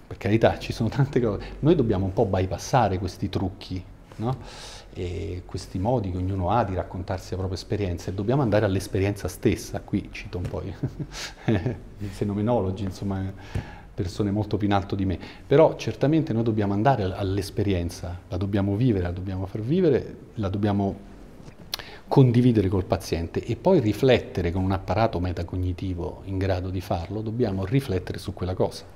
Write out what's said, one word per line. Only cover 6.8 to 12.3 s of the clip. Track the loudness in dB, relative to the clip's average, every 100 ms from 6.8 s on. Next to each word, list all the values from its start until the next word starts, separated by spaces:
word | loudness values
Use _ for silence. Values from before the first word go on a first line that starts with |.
| -4 -6 -6 -6 -6
la | -6
propria | -4 -4
esperienza, | -4 -2 -2 -4 -4
e |
dobbiamo | -4 0 2
andare | 4 4 4
all'esperienza | 2 0 0 0 0 -6
stessa. | 0 2 2 -2 -10
Qui | -4 -4 -4
cito | -12 -8 -6
un | -4
po' | -6
i, | -8
<laughs> | -6 -6 -6 -10 -10 -12 -6 0 0 0 -6 -10 -10
i | -8
fenomenologi, | -4 -2